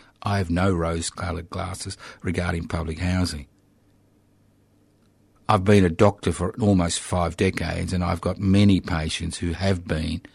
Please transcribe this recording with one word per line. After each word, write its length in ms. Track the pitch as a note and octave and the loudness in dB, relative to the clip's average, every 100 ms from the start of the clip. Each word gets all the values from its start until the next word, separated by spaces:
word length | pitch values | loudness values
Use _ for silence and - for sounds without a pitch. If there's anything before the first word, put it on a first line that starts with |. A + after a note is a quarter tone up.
| - _ | -18 _
I 160 | G#2+ G2+ | -4 -2
have 100 | E2+ | 0
no 240 | E2+ F#2+ | 0 2
rose-coloured 800 | F2+ E2 E2+ E2 - F2+ E2 F2 | 0 -2 -4 -6 -8 -8 -6 -8
glasses 440 | F#2 F2+ F#2 - - - - | -10 -8 -8 -12 -14 -18 -10
regarding 440 | F#2+ F2 F2 E2+ E2 | -6 -4 -2 -4 -4
public 300 | F2 D#2+ D#2+ | -6 -6 -4
housing. 480 | F2+ F#2 F2+ D2 C#2+ _ _ _ _ _ _ _ _ _ _ _ _ _ _ _ _ _ _ _ - | -2 0 0 -4 -12 _ _ _ _ _ _ _ _ _ _ _ _ _ _ _ _ _ _ _ 0
I've 160 | G#2+ | 2
been 220 | F#2+ G#2 F2+ | 6 6 6
a 60 | |
doctor 400 | D#2+ G#2 G2+ - | 6 4 4 -2
for 280 | E2+ F2+ - | -2 -4 0
almost 400 | G#2+ G2 E2+ - | 2 4 2 -2
five 380 | - F2+ E2+ D#2+ | -4 -2 -2 0
decades, 560 | F#2+ - E2 E2+ F2 | 0 0 -6 -4 -4
and 100 | F2+ | -2
I've 160 | F2 F2 | -2 -2
got 200 | - - | -4 -2
many 420 | G2 G2 G2+ F#2 | 2 6 6 4
patients 560 | - E2+ D#2 - E2+ - | 2 -4 -2 -4 -6 -4
who 140 | F2 | -6
have 340 | E2 G2 F#2 F2 | -2 -2 -2 -2
been 380 | D#2+ D#2+ E2 - | -4 -2 -6 -10